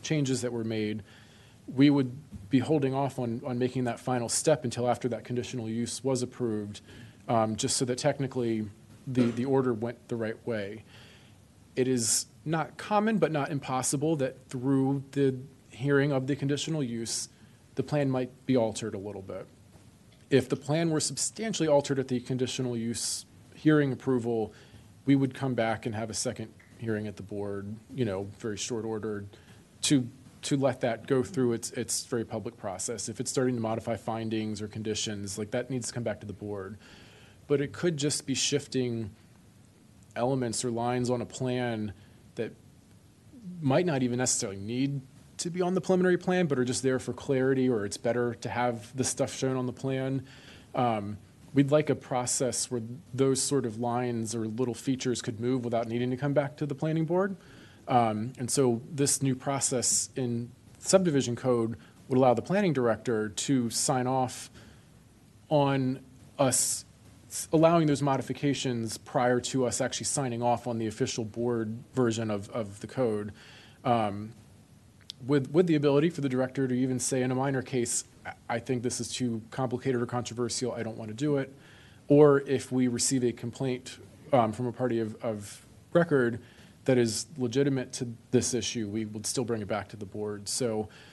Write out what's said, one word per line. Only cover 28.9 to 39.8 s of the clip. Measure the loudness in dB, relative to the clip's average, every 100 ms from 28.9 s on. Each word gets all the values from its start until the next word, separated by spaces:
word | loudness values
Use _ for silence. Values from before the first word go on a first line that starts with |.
| -4 -4 -6 -10 -16 -20 -20 -20 -4
to, | 2 2 2 -8 -20 -10
to | -2 2
let | 2 2
that | -2 -2 0
go | 0
through | 0 0 0
its, | 0 -4
its | -6 -4 -4 -4
very | -4
public | -4 -6 -8 -8
process. | -8 -6 -6 -6 -8
If | -8
it's | -4
starting | 0 2
to | 0
modify | -2 -2 -2
findings | -4 -4 -4 -2 -2 -2 -4
or | -8
conditions, | -6 -4 -4 -4 -6 -6 -6
like, | -4
that | -4 -4
needs | -4 -4
to |
come | -4
back | -4 -6
to | -8
the |
board. | -10 -8 -8 -8 -14 -18 -20 -20 -20 -20 -10 0
But | 0
it | 0
could | -2 -2 0
just | 0 -2 -2
be |
shifting | -2 0 0 0 -2 0 -2 -6 -10 -20 -20 -20 -20 -20 -20